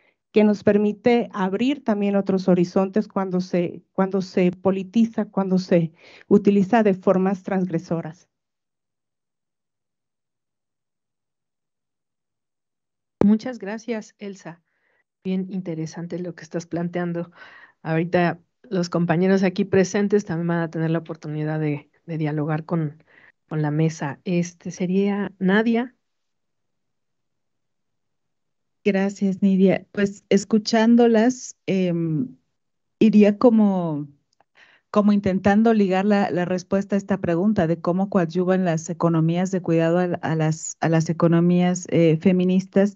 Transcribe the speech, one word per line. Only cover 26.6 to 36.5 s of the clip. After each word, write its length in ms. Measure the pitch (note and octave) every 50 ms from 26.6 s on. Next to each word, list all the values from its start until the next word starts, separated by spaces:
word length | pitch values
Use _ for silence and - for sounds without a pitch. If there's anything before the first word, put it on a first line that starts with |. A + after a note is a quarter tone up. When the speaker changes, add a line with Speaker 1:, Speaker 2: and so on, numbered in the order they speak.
| _ _ _ _ _ _ _ _ _ _ _ _ _ _ _ _ _ _ _ _ _ _ _ _ _ _ _ _ _ _ _ _ _ _ _ _ _ _ _ _ _ _ _ _ _
Speaker 3:
Gracias, 580 | G#3 G3 F#3+ G3 G3+ G3+ - G#3 G3 F#3 F#3+
Nidia. 460 | G3+ G3 F#3+ F#3 F#3+ F#3 - - - _
Pues, 340 | - G#3 G3+ G3+ G3+ - _ _
escuchándolas, 1300 | F#3+ G3 G3 - A3+ G#3+ G#3+ - - A3+ A3 A3+ A#3+ A#3 A#3+ A#3 A3+ G#3+ A3 B3+ B3+ B3 - - - _ _
em, 720 | - F#3 F#3+ F#3 F3 E3+ E3+ E3 E3 D#3 D3 C3 - - _ _ _ _ _ _ _ _ _ _ _ _ _
iría 400 | A3 A3 G#3+ G#3+ G#3 G3+ G#3 G#3
como, 680 | - B3 A3+ A3 G#3 G3+ F#3+ F#3 F3 E3 D3+ C#3+ D3 C#3+ C#3+ _ _ _ _ _ _ _ _ _ - _ _ _ _ _
como 200 | - G#3 G3+ G#3
intentando 640 | G#3 G3+ G3+ G3 F#3 F#3+ F#3 G3+ G3+ G#3 A3+ A#3 A3+
ligar 320 | G#3+ G3+ F#3 F#3 F#3 F#3+
la, 240 | G#3 G#3 G3+ G3+ -
la 160 | - F3 F3+
respuesta 500 | F3